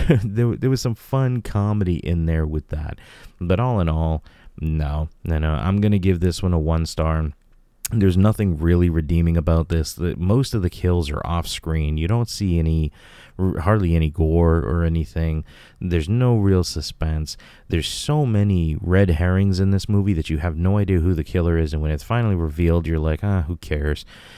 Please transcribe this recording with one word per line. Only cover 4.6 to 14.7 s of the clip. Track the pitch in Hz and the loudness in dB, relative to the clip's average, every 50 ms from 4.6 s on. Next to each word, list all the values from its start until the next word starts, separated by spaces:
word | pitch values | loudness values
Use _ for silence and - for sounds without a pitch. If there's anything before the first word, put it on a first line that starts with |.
| 80 78 78 78 73 71 73 76 78 - - _ - | -4 -4 -2 -2 -2 -2 -2 -4 -4 -6 -8 _ -4
no, | 82 80 | -2 -2
no, | 78 80 78 78 | 0 0 0 0
I'm | - - 92 98 104 | 0 0 0 0 2
gonna | 104 107 104 98 | 2 2 2 2
give | 87 95 90 82 | 2 2 2 2
this | 90 90 82 - - | 0 0 0 0 0
one | 90 87 | 0 0
a | 80 | 0
one | 76 80 82 82 82 | 0 0 0 0 -2
star. | - - - 80 80 80 80 80 76 - _ _ _ _ _ _ _ _ _ - - | -2 -4 -2 -2 0 0 -2 -2 -4 -6 _ _ _ _ _ _ _ _ _ -8 -4
There's | 117 110 98 95 87 | 0 2 4 4 4
nothing | 95 98 107 107 - 104 95 82 | 4 4 4 2 2 0 -2 -2
really | 73 82 82 87 87 87 87 | 0 2 2 4 4 2 2
redeeming | 80 82 78 73 85 85 85 85 85 | 0 0 0 0 0 2 2 2 2
about | 85 76 85 82 82 80 - | 0 2 2 2 0 0 0
this. | 82 82 78 - - | -2 -2 -2 -4 -6
The, | - 85 87 - | -6 -6 -6 -4
most | - 87 92 110 135 131 - - | -2 0 2 2 2 0 0 -2
of | 107 90 | -2 -2
the | 87 | -2
kills | - - - 90 87 87 78 - | -2 -2 0 0 0 0 0 -2
are | - - - | -4 -6 -4
off | - 85 85 82 | -4 -4 -4 -4
screen. | - - - - 82 80 80 76 76 78 | -6 -8 -8 -6 -4 -2 -2 -2 -2 -2
You | 78 80 | -2 -2
don't | 87 113 120 117 | 0 0 -2 -2
see | - - - 101 92 87 | -4 -6 -4 -2 0 0
any, | 85 80 80 80 80 78 76 - - - - - - - - - | 0 0 0 0 0 -2 -4 -6 -10 -20 -20 -20 -20 -20 -12 -6
r-, | - 95 92 - - | -2 -2 -2 -2 0
hardly | - 101 110 107 92 82 82 | 0 2 2 2 2 2 2
any | 82 80 76 | 2 2 0
gore | 73 - 80 78 80 85 85 82 82 | 0 0 0 2 4 4 4 4 4
or | 82 - 55 | 2 0 0